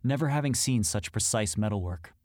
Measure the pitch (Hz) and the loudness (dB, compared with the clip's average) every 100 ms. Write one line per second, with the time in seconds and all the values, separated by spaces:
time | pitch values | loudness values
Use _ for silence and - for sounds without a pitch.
0 | 123 139 151 147 143 123 - 123 101 104 | 2 2 2 2 0 0 2 2 2 -2
1 | - - - 113 104 - 107 104 87 85 | -2 -2 0 0 0 0 0 0 -4 -6
2 | 82 _ | -12 _